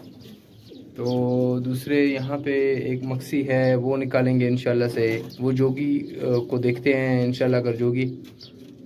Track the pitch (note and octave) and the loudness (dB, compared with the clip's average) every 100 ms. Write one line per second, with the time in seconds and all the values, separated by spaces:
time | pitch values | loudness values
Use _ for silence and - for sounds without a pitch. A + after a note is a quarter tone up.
0 | - - - - - - - - - - | -20 -20 -20 -20 -20 -20 -20 -20 -16 -6
1 | A#2+ B2 B2 B2+ B2 B2 B2 B2+ C#3+ C#3+ | -2 0 0 2 2 0 -2 -4 0 2
2 | C#3+ C3+ C3 C#3+ C#3+ C#3 C3+ C3 B2+ B2+ | 2 0 -4 -4 -2 0 0 0 -2 -4
3 | C3 C3 - D3 C3 C3 C3 B2+ B2 C3+ | -4 -6 -2 -2 2 2 4 2 2 -2
4 | C3+ C3 B2+ B2+ B2 B2 B2 A#2+ A#2+ A#2 | 0 2 2 4 2 2 0 2 0 0
5 | A2+ A2+ - - B2+ C3 C3+ C3 C#3+ C#3+ | 0 0 -4 -4 -2 2 2 2 0 -2
6 | - - C3+ B2 A#2+ B2 A#2+ B2 C#3+ C3+ | -4 -6 -2 0 0 0 0 2 2 2
7 | C3 B2+ B2 B2+ B2+ B2 A#2+ A#2 B2 B2 | 2 2 0 0 2 2 0 0 0 0
8 | B2+ - - - - - - - | -2 -6 -14 -20 -20 -20 -20 -18